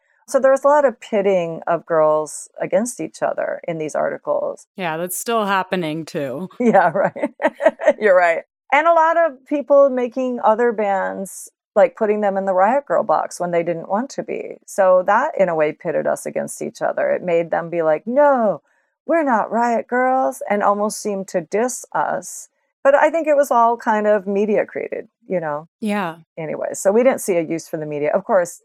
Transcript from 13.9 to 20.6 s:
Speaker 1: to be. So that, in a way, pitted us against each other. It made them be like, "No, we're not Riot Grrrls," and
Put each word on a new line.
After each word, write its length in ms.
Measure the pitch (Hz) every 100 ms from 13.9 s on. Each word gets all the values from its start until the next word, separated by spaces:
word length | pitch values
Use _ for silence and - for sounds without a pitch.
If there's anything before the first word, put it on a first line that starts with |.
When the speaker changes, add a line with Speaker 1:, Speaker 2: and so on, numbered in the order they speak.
| 202 269
Speaker 1:
to 120 | -
be. 340 | - - - - -
So 360 | - 190 185 185
that, 320 | 214 302 -
in 100 | 185
a 60 |
way, 180 | 160 151
pitted 340 | 151 170 156 151
us 180 | 143 151
against 360 | 151 143 -
each 180 | 151 -
other. 280 | 160 - 135
It 120 | 143
made 280 | 180 170 165
them 180 | 170 165
be 120 | 170
like, 240 | 156 156 220
"No, 560 | 254 294 262 214 156 _ _ _ _ -
we're 160 | 330
not 280 | 285 220 -
Riot 340 | 220 240 233 -
Grrrls," 540 | 247 254 262 269 262 -
and 140 | 208